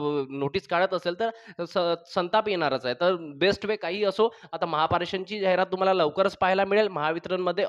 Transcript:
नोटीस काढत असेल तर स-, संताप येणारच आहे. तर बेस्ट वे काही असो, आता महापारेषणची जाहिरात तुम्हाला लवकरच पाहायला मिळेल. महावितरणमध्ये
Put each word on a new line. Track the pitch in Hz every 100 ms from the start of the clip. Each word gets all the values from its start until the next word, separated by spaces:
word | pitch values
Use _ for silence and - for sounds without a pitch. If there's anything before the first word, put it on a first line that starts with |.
| 147 147 135
नोटीस | 139 139 190 -
काढत | 175 185
असेल | 185 175 175
तर | 226 226 - 175
स-, | 170 196 170 170 -
संताप | - 175 214 208
येणारच | 185 151 131 123
आहे. |
तर | 127 175 185
बेस्ट | 160 143 180 196 202
वे | 214
काही | 170 196
असो, | 202 190 226 - -
आता | 160 175
महापारेषणची | 156 160 175 175 190 185 214
जाहिरात | 190 180 185
तुम्हाला | 185 190
लवकरच | 185 156 151 196 -
पाहायला | 185 190
मिळेल. | 196 202 214
महावितरणमध्ये | 165 151 165 - 185 180 175